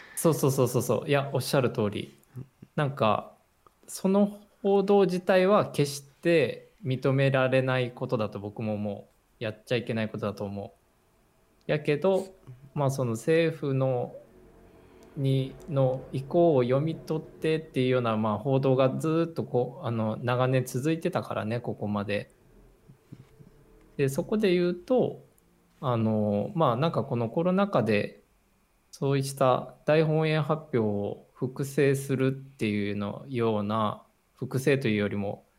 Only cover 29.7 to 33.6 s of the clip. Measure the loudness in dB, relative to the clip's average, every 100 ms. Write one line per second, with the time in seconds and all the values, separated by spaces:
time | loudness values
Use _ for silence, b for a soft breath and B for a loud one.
29.7 | -8 2 2 4 2 2 0 0 -2 -2
30.7 | 0 0 0 -4 -8 -14 -8 -6 -6 -6
31.7 | 2 2 2 0 0 0 -2 -8 -4 -2
32.7 | 0 -2 -2 -4 -6 -8 -2 0 0